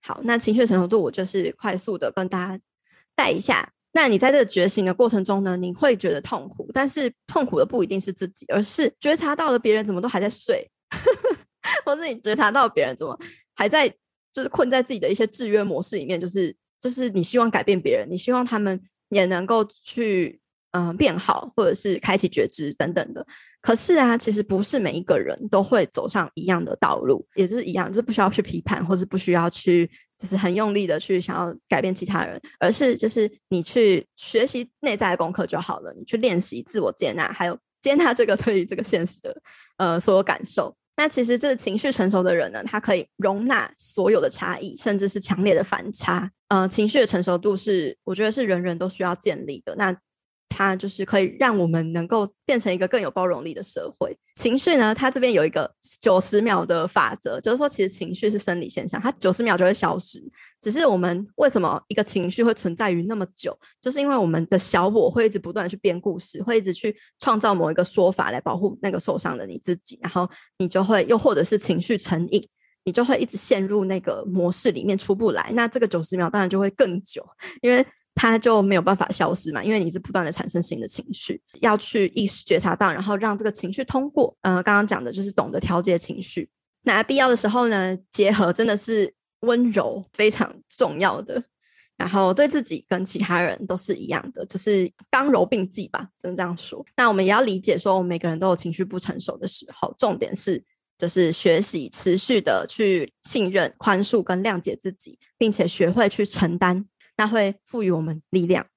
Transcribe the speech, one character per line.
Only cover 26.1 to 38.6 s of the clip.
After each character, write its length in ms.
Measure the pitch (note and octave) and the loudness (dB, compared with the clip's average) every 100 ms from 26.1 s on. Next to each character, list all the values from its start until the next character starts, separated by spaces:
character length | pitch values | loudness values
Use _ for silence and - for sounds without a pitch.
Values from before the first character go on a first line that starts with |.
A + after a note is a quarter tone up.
| G#3 - | -2 -4
一 100 | - | -4
样 200 | F3 F3 | -2 0
的 120 | E3+ - | -2 0
道 240 | - - | 2 2
路， 260 | B2+ C3 - | 2 0 0
也 140 | - F#3 | -2 0
就 80 | A#3 | -2
是 80 | |
一 80 | F#3 | -4
样， 160 | F3+ F3 | -4 -2
就 60 | |
是 80 | G3 | -2
不 100 | A#3+ | -2
需 80 | A3+ | 0
要 100 | G3 | 2
去 100 | - | 2
批 200 | G3+ E3+ | -4 -6
判， 240 | - G3+ E3+ | -4 -4 -2
或 80 | |
是 100 | F#3 | -2
不 140 | F#3 F#3+ | -2 -4
需 140 | F#3 | 2
要 180 | F3 E3+ | 2 2
去， 400 | - - F3 E3+ - _ _ | -2 2 2 2 -4 _ _
就 120 | F#3 | -6
是 80 | F#3+ | -2
很 180 | F#3 | 0
用 180 | F3+ G#3+ | 0 0
力 140 | G3+ F#3+ | 0 -2
的 120 | D#3 | -4
去 220 | - F#3 | -2 -2
想 140 | F3 | -2
要 200 | F3 E3+ - _ | -6 -6 -8 _
改 140 | E3+ | 0
变 100 | F#3+ | 0
其 140 | F#3 F3+ | -4 -2
他 180 | G3 | -2
人， 160 | - - - _ | -4 -8 -18 _
而 100 | - | 0
是 260 | A3+ C4+ - | 2 2 2
就 120 | G#3+ | -2
是 200 | A#3 G#3 - _ | 0 -2 -2 _
你 120 | F3+ | -4
去 460 | E3 B3 G#3+ F3+ - | 0 4 4 4 -2
学 320 | _ - A3+ C4 | _ -4 0 0
习 240 | B3 A#3+ _ | -2 -8 _
内 160 | C#4+ G#3 | -4 0
在 140 | G3 | 0
的 60 | F3+ | 0
功 160 | E3 | -2
课 120 | - | -4
就 160 | E3+ D#3 | -4 -4
好 200 | F3+ - | -6 -8
了， 120 | D#2+ E2 | -10 -16
你 60 | |
去 120 | - A3 | -6 -2
练 220 | A#3 F3 | 0 0
习 240 | - A#2+ - | -2 -10 -8
自 100 | G#3+ | -2
我 120 | B2+ | -2
接 200 | - C#3+ | -2 -4
纳， 200 | G#2+ D#3 | -2 -6
还 140 | - F3 | -2 -4
有 120 | - _ _ | -4 _ _
接 140 | C4+ C#4+ | 0 4
纳 180 | E4 | 4
这 100 | B3 | 4
个 120 | A3 G3 | 2 2
对 240 | - G3+ | 2 0